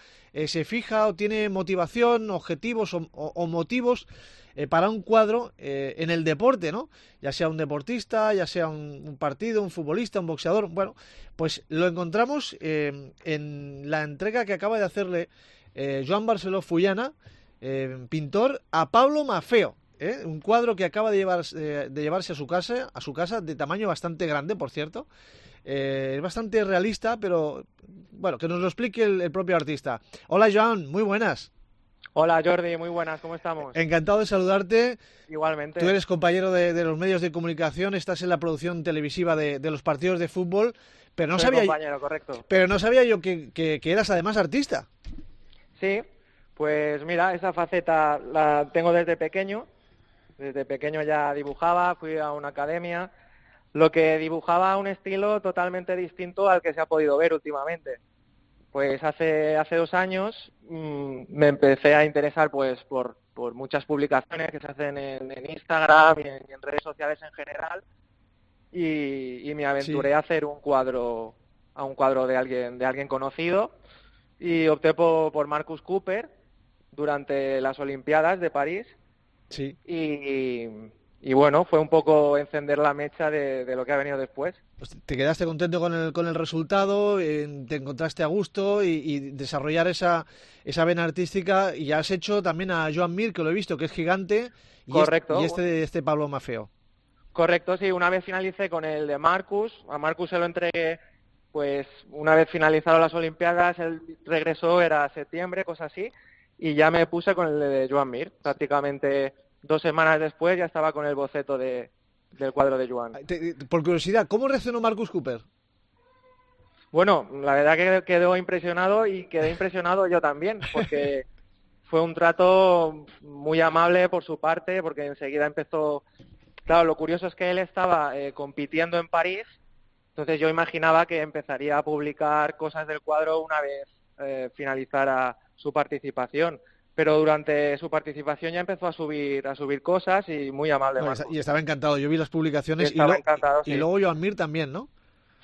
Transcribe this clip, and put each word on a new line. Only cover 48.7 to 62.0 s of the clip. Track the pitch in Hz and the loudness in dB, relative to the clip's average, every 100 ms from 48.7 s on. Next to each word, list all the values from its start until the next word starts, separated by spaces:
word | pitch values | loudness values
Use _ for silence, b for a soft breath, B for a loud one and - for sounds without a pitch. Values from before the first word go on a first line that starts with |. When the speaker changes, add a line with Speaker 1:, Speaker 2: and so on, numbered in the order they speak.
Speaker 2:
tengo | 170 170 | 0 4
desde | 170 175 165 | 4 2 -2
pequeño. | 156 190 196 208 - _ b b b b b - | -2 -4 -4 -6 -10 _ b b b b b -14
Desde | 139 135 135 | -8 -6 -6
pequeño | 135 147 156 | -4 -4 -4
ya | 151 151 147 143 | 0 0 0 -2
dibujaba, | 143 135 170 175 175 175 | -6 -2 2 2 2 0
fui | 160 156 | -6 -6
a | 151 | -4
una | 147 147 | -6 -8
academia. | 143 147 170 175 170 180 b b b b b _ | -6 -4 -4 -6 -6 -8 b b b b b _
Lo | 147 160 | 4 4
que | 165 160 156 | 6 4 4
dibujaba | 160 165 - 175 190 196 | 0 -4 0 2 4 2
un | 196 | -2
estilo | 190 196 196 208 214 | -6 -6 -2 0 0
totalmente | 196 180 180 180 180 185 | -2 -2 -2 -4 -6 -6
distinto | 175 - 175 180 196 | -6 -8 -10 0 4
al | 180 | 4
que | 170 | 2
se | 151 | -2
ha | 156 | 0
podido | 156 151 143 | 2 4 4
ver | 165 | 4
últimamente. | 160 151 143 147 170 139 120 _ _ _ _ _ _ _ | 2 -2 -6 -6 -8 -10 -16 _ _ _ _ _ _ _
Pues | 139 139 135 | -2 -2 0
hace, | 156 - 160 156 151 156 | -4 0 0 2 2 0
hace | 156 165 | 0 0
dos | 165 | 0
años, | 180 185 185 202 - - _ - | 0 0 -2 -4 -8 -18 _ -14
mm, | 160 156 143 139 131 127 | -10 -8 -6 -8 -10 -10
me | 147 147 | 4 4
empecé | 143 139 135 147 | 6 6 6 6
a | 151 | 6